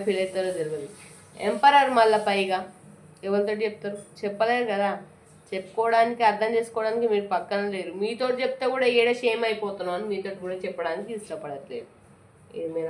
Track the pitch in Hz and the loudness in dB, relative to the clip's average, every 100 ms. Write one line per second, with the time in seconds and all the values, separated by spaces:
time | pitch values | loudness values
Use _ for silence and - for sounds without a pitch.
0 | 196 185 190 190 185 170 156 151 139 - | 0 0 0 -2 -2 -2 -4 -6 -10 -14
1 | - - - - 202 233 285 285 269 240 | -20 -20 -20 -6 -4 6 8 8 6 6
2 | 220 214 214 196 190 185 185 - - - | 6 6 2 0 0 -2 -4 -14 -20 -20
3 | - - 190 202 202 214 214 208 208 208 | -20 -12 -2 0 0 0 -2 -4 -10 -10
4 | - - 208 202 226 247 233 196 202 185 | -14 -8 -8 -2 0 2 0 0 0 -2
5 | - - - - - 190 - - 226 226 | -10 -20 -20 -20 -10 -10 -8 -2 2 4
6 | 233 233 226 202 220 226 233 226 220 233 | 4 4 2 4 0 0 -2 -4 -2 0
7 | 233 208 202 180 - 202 202 190 170 185 | 2 0 0 -4 -2 -2 -2 -4 -8 -4
8 | 214 233 254 247 254 254 254 262 247 240 | -4 -2 -2 0 -2 -2 -2 2 2 4
9 | 233 240 240 226 226 208 208 196 185 180 | 4 2 0 0 0 -2 -4 -6 -4 -4
10 | 214 196 196 190 180 185 185 175 165 170 | -4 -6 -6 -8 -8 -8 -8 -6 -4 -4
11 | 208 220 - 156 147 143 - 120 - - | -6 -10 -10 -12 -10 -12 -10 -14 -14 -20
12 | - - - _ - - 165 165 160 | -20 -20 -20 _ -16 -10 -6 -4 -4